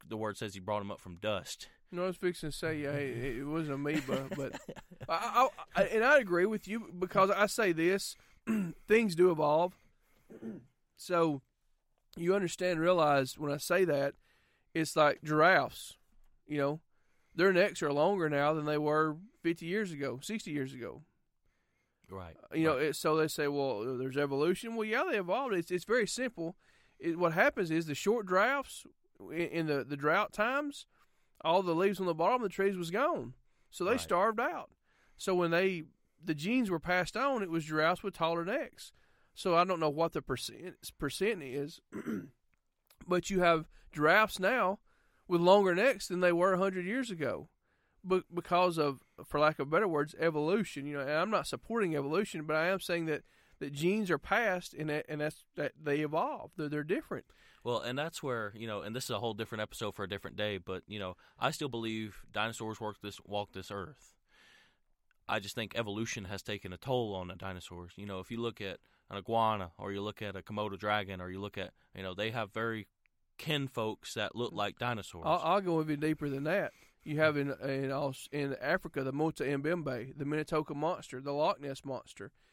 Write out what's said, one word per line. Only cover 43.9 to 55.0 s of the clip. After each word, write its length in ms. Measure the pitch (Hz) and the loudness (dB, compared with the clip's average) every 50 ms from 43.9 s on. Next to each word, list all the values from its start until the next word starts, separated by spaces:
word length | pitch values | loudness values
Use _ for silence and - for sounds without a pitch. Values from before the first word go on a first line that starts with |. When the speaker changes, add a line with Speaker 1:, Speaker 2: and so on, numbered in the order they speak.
Speaker 2:
giraffes 480 | - 160 147 156 175 208 220 208 - - | -2 2 6 6 8 8 6 4 2 0
now 400 | 185 190 254 254 208 185 196 - _ _ _ _ _ _ _ _ _ - | 2 2 2 4 2 2 0 -2 _ _ _ _ _ _ _ _ _ 0
with 140 | 180 170 | 2 4
longer 340 | 170 180 190 202 196 165 175 | 8 8 8 8 8 6 4
necks 320 | 175 214 269 254 202 - - | 4 4 4 2 0 -2 -4
than 140 | 185 180 | 0 2
they 100 | 180 180 | 4 4
were 220 | 175 170 175 196 190 | 6 6 4 4 4
a 40 | 180 | 4
hundred 280 | 190 196 190 185 175 180 | 2 2 0 -2 -4 -4
years 240 | 214 262 262 226 | -2 -4 -4 -4
ago, 360 | 196 165 151 120 95 76 71 - _ _ _ _ _ _ _ _ _ _ - 180 | -4 -4 -2 -2 -2 -4 -6 -12 _ _ _ _ _ _ _ _ _ _ -2 0
be-, 160 | 185 185 - - 175 | 0 0 0 -2 -8
because 460 | 170 165 - 180 175 180 180 170 165 | -8 -4 2 2 4 4 4 2 2
of, 220 | 147 143 139 - - _ _ - - - | 0 0 -2 -4 -10 _ _ -18 -10 -4
for 120 | - 147 | 0 4
lack 200 | 151 151 156 - | 4 4 4 2
of 100 | 143 139 | 0 0
better 180 | 151 175 220 196 | 2 2 2 2
words, 280 | 160 147 147 151 - - | 2 0 0 0 -2 0
evolution. 680 | 160 170 156 151 147 156 190 233 196 - - 143 135 147 | 0 2 2 2 2 2 2 2 0 -2 -6 -8 -8 -6
You 80 | 147 | -6
know, 60 | 143 | -4
and 100 | 135 135 | -4 -2
I'm 180 | 151 156 175 214 | 0 0 0 2
not 160 | 220 185 - | 0 0 0
supporting 500 | - - - - - 226 233 208 175 160 | -2 -6 -8 -6 -4 -2 0 0 2 0
evolution, 500 | 143 139 139 156 185 214 - - 170 151 | 0 0 0 0 0 0 0 -4 -6 -4
but 100 | 156 156 | -2 0
I 120 | 156 160 175 | 0 2 2
am 100 | 190 185 | 0 -2
saying 260 | - - 175 170 165 | -2 -2 -2 -2 0
that, 160 | 160 147 - - _ _ _ _ _ _ - | -2 -2 -4 -6 _ _ _ _ _ _ -12
that 140 | - 143 143 | -10 -8 -4
genes 360 | 139 156 175 202 220 214 175 | 0 2 4 4 4 2 2
are 80 | 165 139 | 0 0
passed 560 | - - 196 220 240 214 185 180 170 - - | 0 2 2 2 2 2 0 -2 -4 -8 -8
and 160 | - 156 156 | -6 -4 -2
that, 160 | 147 151 | -2 -2